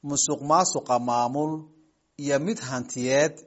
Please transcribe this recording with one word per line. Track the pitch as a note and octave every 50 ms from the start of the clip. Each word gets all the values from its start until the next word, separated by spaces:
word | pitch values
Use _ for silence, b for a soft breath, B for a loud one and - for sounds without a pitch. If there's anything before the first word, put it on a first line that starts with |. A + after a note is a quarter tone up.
| -
musuq | C#3+ C#3+ C#3+ - - D3 B2+
maasuqa | C3+ C#3+ D#3 E3+ F#3 E3+ - C#3+ - - B2+ B2
maamul | B2 A#2+ A#2+ A#2+ A#2+ B2 C3 C#3+ D3+ D#3 D#3 D#3 D#3 - _ _ _ _ _ _ _ _ _ -
iyo | C#3+ C#3+ C#3+ C#3
mid | D3+ F#3 A3+ -
hantiyeed. | - B2+ C3+ B2+ A#2+ B2 - B2 B2 B2+ C3 C#3 D3 D#3+ D3+ - -